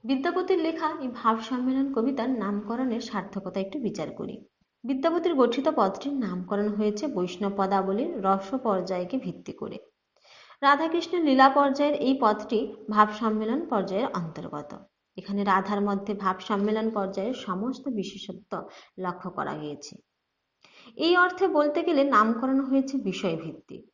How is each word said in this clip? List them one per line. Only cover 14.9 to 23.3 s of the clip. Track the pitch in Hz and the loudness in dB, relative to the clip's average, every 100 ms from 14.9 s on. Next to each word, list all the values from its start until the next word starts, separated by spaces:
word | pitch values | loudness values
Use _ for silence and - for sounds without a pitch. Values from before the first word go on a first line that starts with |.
| _ _ - | _ _ -18
এখানে | 190 202 | -6 0
রাধার | 202 190 190 202 | 4 2 2 0
মধ্যে | 202 196 196 | 0 -2 -4
ভাব | 202 196 190 | -2 -2 -4
সম্মেলন | - 202 208 220 220 | -2 0 2 0 0
পর্যায়ের | 214 190 190 208 | -2 -4 -4 -4
সমস্ত | 254 - 185 233 262 285 | -6 -6 -4 -4 -6 -6
বিশেষত্ব | 220 185 196 - 180 - 180 - - - - | -6 -6 -10 -14 -14 -10 -10 -10 -18 -20 -8
লক্ষ্য | 185 180 185 | -6 -6 -8
করা | - - | -6 -6
গিয়েছে। | 151 151 147 - - _ _ _ _ _ _ - - - - | -6 -8 -10 -14 -20 _ _ _ _ _ _ -20 -20 -20 -2
এই | 330 359 | 4 6
অর্থে | 359 359 370 | 6 4 4
বলতে | 311 294 339 | 4 4 2
গেলে | 330 294 | 2 4
নামকরণ | 277 226 220 226 262 269 | 6 6 4 2 2 2
হয়েছে | 262 269 262 277 | 4 2 2 -2
বিষয়ভিত্তিক। | 196 180 190 | -2 -2 -2